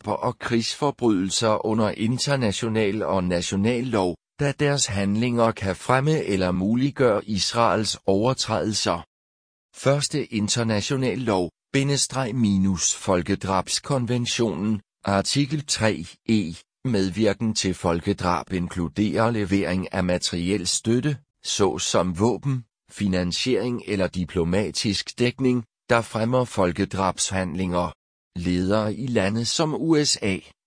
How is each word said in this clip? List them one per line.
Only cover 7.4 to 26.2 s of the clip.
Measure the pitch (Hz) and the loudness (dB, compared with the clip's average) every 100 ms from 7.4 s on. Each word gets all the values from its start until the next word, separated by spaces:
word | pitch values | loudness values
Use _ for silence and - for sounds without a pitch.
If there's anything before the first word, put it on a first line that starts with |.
| - 117 117 95 104 - - | 0 2 2 2 0 -2 0
overtrædelser. | 95 120 131 - 107 95 101 104 85 - _ _ _ _ _ _ - | 2 2 0 -2 -2 0 0 -2 -2 -6 _ _ _ _ _ _ -4
Første | 135 143 139 147 - | 0 0 0 -4 -4
international | 110 104 120 113 104 - 135 131 98 | -2 0 0 0 0 0 -2 -2 -2
lov, | 113 95 87 - _ | 0 2 0 -6 _
bindestreg | 139 139 139 - 131 127 127 | 0 2 0 -2 -4 -2 0
minus | 107 98 98 87 - - | 2 4 2 2 -2 -2
folkedrabskonventionen, | - 90 85 95 95 95 - - - 135 120 123 120 - 113 80 104 104 - _ - | 0 0 0 -2 0 0 0 -4 -2 -2 0 -2 -2 0 0 0 -2 -2 -6 _ 0
artikel | 98 - 139 135 151 - | 0 2 0 0 -2 -4
tre | - 110 76 85 - - | 0 0 0 -6 -6 0
E, | 110 82 82 - _ 131 | 2 0 -6 -18 _ -2
medvirken | 107 95 87 107 98 113 107 | 0 0 2 0 2 -2 0
til | 95 | -2
folkedrab | 87 90 85 101 98 90 85 - | 0 0 0 0 0 0 -2 -2
inkluderer | 92 87 92 82 98 107 104 113 | -4 -4 -4 -4 0 0 2 0
levering | 113 95 98 82 92 90 | 0 2 2 2 -2 -2
af | 95 | -2
materiel | 90 90 - 87 87 101 90 | 0 0 -2 -2 0 -2 -2
støtte, | - 110 120 147 135 _ _ | -2 0 0 0 -4 _ _
såsom | - - 95 67 - 104 90 85 | -6 0 0 0 0 0 0 2
våben, | 113 98 143 131 - _ _ | 0 0 -4 -6 -8 _ _
finansiering | - 104 92 90 - 127 107 120 120 78 | -4 0 0 0 -2 0 0 0 -4 -4
eller | 101 87 | -2 -2
diplomatisk | 92 82 90 82 95 92 - 110 95 - - | -2 -2 0 0 0 -2 -2 -2 -2 -4 -2
dækning, | 120 - 131 123 110 _ - | -2 0 0 0 -4 _ 0
der | 117 | 0
fremmer | 110 110 | 2 -2